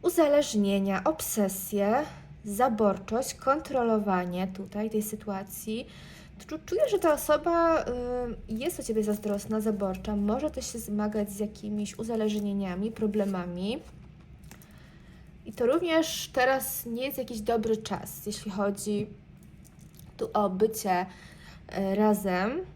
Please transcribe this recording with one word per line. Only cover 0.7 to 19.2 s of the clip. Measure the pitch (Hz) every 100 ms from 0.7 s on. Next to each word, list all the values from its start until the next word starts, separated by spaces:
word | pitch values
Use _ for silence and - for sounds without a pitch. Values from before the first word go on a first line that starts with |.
| 196 196 190
obsesje, | 190 320 - - 196 190 - 208 202 240 302 - - - 208
zaborczość, | 202 247 214 214 185 - 220 269
kontrolowanie | - - 294 - 262 233 220 202 185 180 175 190
tutaj | 190 190 208 214
tej | 214
sytuacji. | 214 214 - 196 190 - - 220 - - - - - - -
Czu-, | 311 -
czuję, | 370 554
że | 403
ta | 339
osoba, | 294 - 302 330 339 330 320
y, | - 247 247 247 247 226 -
jest | 220 285 -
o |
Ciebie | 262 220
zazdrosna, | 208 208 214 202 - 220
zaborcza, | 214 208 196 185 214 208
może | 202 240 302
też | 277 -
się | 233
zmagać | 220 208 208 214 202
z | -
jakimiś | 208 - 208 208 208 -
uzależnieniami, | 226 226 214 208 202 202 196 180 214
problemami. | 220 214 208 196 190 175 175 196 269 - - - - - - - - - - - - - - - - -
I |
to | - 240
również | 311 349 320 320 - -
teraz | - 254 269 - - 240
nie | 233 269
jest | 269
jakiś | 247 233
dobry | 214 233 220 220
czas, | - 196 - - -
jeśli | 208 214
chodzi | 196 202 202 214 208 208 -